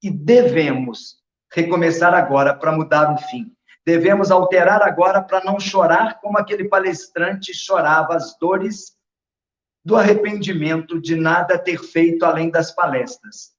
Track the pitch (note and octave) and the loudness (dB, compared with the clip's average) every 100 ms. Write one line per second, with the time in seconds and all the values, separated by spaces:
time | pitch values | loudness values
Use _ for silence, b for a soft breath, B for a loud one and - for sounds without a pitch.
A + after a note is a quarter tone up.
0 | G3 D3+ D3+ B3 B3 A#3+ D3 C3 B3 - | -10 -2 4 6 6 2 0 -2 -6 -10
1 | - - _ _ _ E3+ E3+ F3 E3 E3 | -16 -20 _ _ _ -4 -2 0 0 2
2 | F3 C#3+ C#3 C#3 C#3+ - D#3 D#3+ D3+ D3+ | 4 4 2 2 2 0 -2 -2 0 2
3 | D3+ D3+ - B2 A2 _ _ b E3+ E3+ | 2 0 -6 -12 -14 _ _ b 0 2
4 | F3+ G3 F#3 F#3 F3+ F3+ F3+ G#3 F#3+ E3+ | 2 2 2 2 2 2 4 4 2 2
5 | F#3 G3 - F#3+ F#3+ G3+ G3 G3 E3 F3 | 2 2 0 -2 -2 -6 -2 0 2 2
6 | A3 - G#3 G#3 G3+ G3+ - F#3+ F#3 D#3+ | 0 -4 -4 -4 -2 -6 -2 0 0 -6
7 | - E3 F3+ G3 F#3 - - F3+ D3+ D#3+ | -8 -6 -4 -6 -10 -12 -4 0 2 2
8 | D#3+ E3 - - F3 F#3+ G#3+ G3+ - _ | 0 -4 -6 -6 -2 -2 -4 -10 -18 _
9 | _ _ _ _ _ _ _ _ E3 A3 | _ _ _ _ _ _ _ _ 0 2
10 | G3+ G#3 G#3 G#3 F#3+ E3 D#3 D#3+ D#3+ E3 | 4 2 0 -4 -6 -4 -2 -4 -6 -8
11 | E3 D#3+ D#3+ F3 F3 F3 F3+ E3 - E3 | -4 -2 0 0 0 -2 -2 -6 -4 0
12 | E3+ E3 E3 D#3+ E3 E3 D#3+ - F3 C3 | 2 2 0 0 0 -2 -2 -2 -2 -2
13 | - - - - - | -6 -12 -20 -20 -20